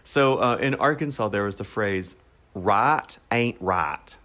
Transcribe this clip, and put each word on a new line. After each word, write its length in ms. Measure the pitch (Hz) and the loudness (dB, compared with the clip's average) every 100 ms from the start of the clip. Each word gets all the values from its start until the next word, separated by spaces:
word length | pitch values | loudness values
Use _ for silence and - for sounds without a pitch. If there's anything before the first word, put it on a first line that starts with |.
So, 340 | - 143 139 135 | -4 2 4 4
uh, 160 | 123 117 | 2 2
in 160 | 143 139 | 0 0
Arkansas, 540 | 143 147 151 135 107 | 0 0 -2 -2 -2
there 140 | 101 | 0
was 120 | 101 95 | -2 -4
the 60 | |
phrase, 520 | 101 - 104 95 90 - _ _ _ 98 | -8 -4 -2 -2 -4 -12 _ _ _ -4
"Right 640 | 90 101 127 175 - - - | 2 4 4 2 -2 -12 -4
ain't 260 | 120 120 - | 0 0 -2
right." 560 | 92 90 76 73 - - | -2 0 -2 -6 -12 -20